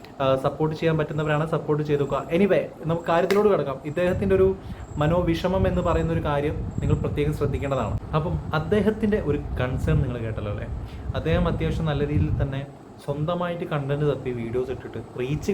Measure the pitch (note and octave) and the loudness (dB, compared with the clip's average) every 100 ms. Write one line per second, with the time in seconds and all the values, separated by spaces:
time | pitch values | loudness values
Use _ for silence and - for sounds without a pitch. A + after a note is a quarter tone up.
0 | - - C3+ C3+ C#3 C#3 D#3 D#3 D#3+ D#3+ | -12 -2 2 2 2 0 -2 0 0 2
1 | D3+ D#3 D#3 D3 D#3+ D#3+ - D3 D3+ C#3+ | 0 -2 0 0 0 -2 0 0 2 0
2 | C#3 C#3 - E3+ G3+ D#3+ - - D#3 E3 | 2 -2 0 4 6 4 2 -4 -4 -2
3 | - E3+ F#3 G3 G#3 F3 C#3 C3+ D3+ D#3 | 2 2 4 6 6 4 2 -4 -4 0
4 | F3+ F3+ G3 F#3+ F#3+ F#3+ - - - - | 0 2 2 4 4 2 -6 -12 -8 0
5 | D3+ F3 E3+ D#3+ F3+ F#3+ F#3 F3+ E3+ E3 | 2 2 2 2 0 2 2 2 2 2
6 | E3 E3 D#3 C#3+ D3 D#3+ - - - D3 | 2 0 0 0 0 -2 -6 -4 0 0
7 | - - D3 D3+ C#3 C3+ C3+ C3+ G#2+ G#2+ | 0 0 0 0 0 0 0 0 0 -2
8 | - D#3 E3 D#3 - D#3 D#3+ G#3 G3 G#3 | -2 -2 0 -2 -2 -2 0 2 2 2
9 | G#3 G#3 D3 C#3+ - - B2+ C3 - D#3 | 2 2 0 -2 -2 -2 -2 0 2 2
10 | C3 A#2+ A2 A2 G#2 G#2+ A#2 - - - | 2 -2 -4 -4 -4 -4 -6 -8 -10 -10
11 | - C3+ D#3 E3+ F3 - D#3+ D3+ D#3+ C#3+ | -6 -4 0 2 2 0 -2 0 0 0
12 | C#3+ D3 D3+ - C#3 C3+ C#3 - - - | 0 2 2 0 -2 -4 -8 -14 -20 -12
13 | - C#3+ D#3 F3 F3 E3+ F3 D3+ C3+ C#3+ | -6 -4 -2 -2 -2 -4 -4 -4 -2 0
14 | D3 C3+ C3 A#2+ A2+ B2 B2+ B2 A2 A2 | 0 0 -2 -4 -2 -2 -4 -6 -10 -12
15 | A2 B2+ B2+ D3 - | -10 -6 -4 -2 -2